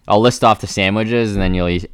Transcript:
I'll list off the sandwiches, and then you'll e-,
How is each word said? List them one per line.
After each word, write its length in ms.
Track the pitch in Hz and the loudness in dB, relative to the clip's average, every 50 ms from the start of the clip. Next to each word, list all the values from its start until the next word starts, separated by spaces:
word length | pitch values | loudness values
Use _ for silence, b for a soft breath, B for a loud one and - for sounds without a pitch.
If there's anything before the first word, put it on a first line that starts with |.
| b | b
I'll 120 | - 101 107 | 0 2 2
list 220 | 113 123 120 - 127 | 2 2 2 2 2
off 160 | 113 107 - | 2 2 0
the 60 | - | -4
sandwiches, 640 | - - 104 95 95 101 110 110 110 120 120 117 107 101 | -6 -4 -2 0 0 0 0 -2 -2 -2 -2 -2 -2 -2
and 80 | 98 | 0
then 140 | 95 92 92 | 0 0 0
you'll 140 | 90 87 87 | 0 0 -2
e-, 160 | 87 87 87 - | -2 -4 -4 -8